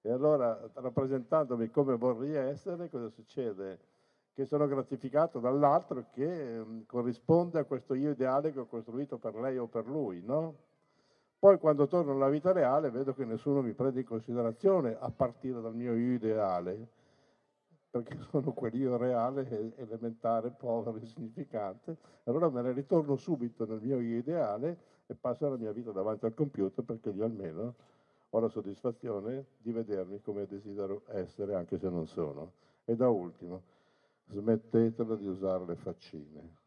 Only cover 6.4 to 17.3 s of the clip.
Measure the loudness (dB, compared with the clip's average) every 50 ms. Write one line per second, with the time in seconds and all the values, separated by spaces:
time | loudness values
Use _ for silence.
6.4 | -6 -6 -6 -8 -8 -10 -12 -14 -14 _ -4 -2 0 0 -2 -4 _ 4 6 6
7.4 | 6 4 0 -2 -2 0 -2 -6 -2 _ -2 0 2 0 0 2 2 2 2 2
8.4 | 2 0 -2 -2 -8 -6 -8 -10 -8 -6 -6 -6 -6 -6 -8 -6 -6 -6 -6 -4
9.4 | -4 -2 -2 -2 -4 -4 -4 -4 -4 -2 -2 -2 -2 -2 -4 -6 -4 -2 -2 0
10.4 | 0 -2 -8 -12 _ _ _ _ _ _ _ _ _ _ _ _ _ _ _ _
11.4 | 10 10 10 10 8 4 6 6 4 4 4 2 2 2 2 4 4 4 4 2
12.4 | 4 4 4 4 4 4 4 4 2 0 0 0 -2 -2 -2 -2 -4 -4 -4 -4
13.4 | 0 2 2 2 2 0 0 0 0 0 0 0 -4 -4 -4 -6 -6 -4 -2 0
14.4 | 0 0 -2 2 4 4 4 6 2 0 -2 -2 -6 -8 -2 0 -2 -2 -2 -4
15.4 | -6 -6 -6 -4 -6 -6 -6 -4 -2 0 2 2 2 2 2 2 2 0 2 2
16.4 | 2 2 2 0 -2 -2 -6 -6 -8 -14 _ _ _ _ _ _ _ _